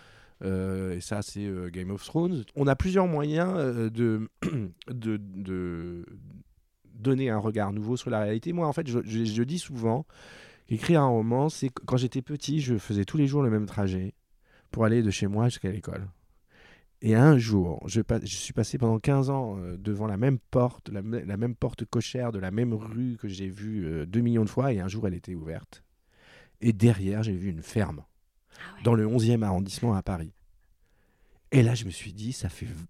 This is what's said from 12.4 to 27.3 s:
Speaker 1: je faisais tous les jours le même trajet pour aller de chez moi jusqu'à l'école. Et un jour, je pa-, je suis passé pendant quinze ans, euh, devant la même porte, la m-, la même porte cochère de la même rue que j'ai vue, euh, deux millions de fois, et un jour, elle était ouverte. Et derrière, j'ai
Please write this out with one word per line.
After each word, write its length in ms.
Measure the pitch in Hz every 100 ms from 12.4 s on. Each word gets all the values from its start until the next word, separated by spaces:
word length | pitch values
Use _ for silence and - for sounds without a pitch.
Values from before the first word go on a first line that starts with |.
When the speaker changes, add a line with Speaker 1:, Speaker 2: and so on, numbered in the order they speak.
| - 151
Speaker 1:
je 160 | 127 110
faisais 280 | - 101 98
tous 120 | 156
les 100 | 139
jours 140 | 143
le 60 | 127
même 160 | 107 104
trajet 480 | 107 98 92 95 - _ _ _ _ _
pour 120 | 117 110
aller 180 | 120
de 80 | 107
chez 160 | - 101
moi 180 | 104 120
jusqu'à 260 | - 95
l'école. 360 | 98 - - 98 - _ _ _ _ - - _ _
Et 140 | 113 110
un 220 | 147 135
jour, 440 | 113 101 87 76 90
je 140 | 107
pa-, 180 | - 113
je 140 | 98 95
suis 180 | -
passé 240 | - 104 127
pendant 220 | 117 110
quinze 300 | 143 139 135
ans, 280 | 139 117 98
euh, 180 | 90 87
devant 300 | 104 101 107
la 100 | 98
même 220 | 135 131
porte, 500 | - 127 123 - -
la 100 | 101
m-, 240 | 107 117 82
la 120 | 101
même 180 | 120 113
porte 300 | 127 113 120
cochère 460 | 120 - 127 120
de 80 | 101
la 120 | 92
même 220 | 107 123
rue 440 | 107 110 113 127 113
que 100 | 104
j'ai 200 | 92 95
vue, 380 | 98 107 107 80
euh, 200 | 80 82
deux 160 | 110
millions 220 | 120 117
de 60 | 107
fois, 240 | - 135
et 60 | 104
un 80 | 92
jour, 200 | 104 107
elle 60 |
était 220 | 87 - 87
ouverte. 480 | 80 80 - - _ _ _ _ _ - - -
Et 120 | 117
derrière, 500 | 101 117 95 95 104
j'ai 120 | 110